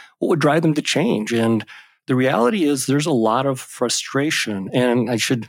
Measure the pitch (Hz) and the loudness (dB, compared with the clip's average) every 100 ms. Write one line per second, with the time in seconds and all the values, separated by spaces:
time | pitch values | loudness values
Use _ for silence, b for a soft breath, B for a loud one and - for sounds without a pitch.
0 | B B - 165 143 160 165 143 - 135 | B B 0 2 2 2 2 0 0 0
1 | 170 107 107 117 113 113 - B B B | 0 0 -2 0 2 0 -2 B B B
2 | - 127 131 175 123 208 147 135 - 143 | -2 0 2 2 2 2 0 0 0 0
3 | 160 127 110 120 139 131 - - 120 - | 2 2 2 2 0 -4 -8 -6 -4 -4
4 | - 135 151 - 113 98 95 135 123 123 | -4 -2 -2 -2 -4 -6 -4 0 2 2
5 | 113 113 - 123 | 0 -2 0 -2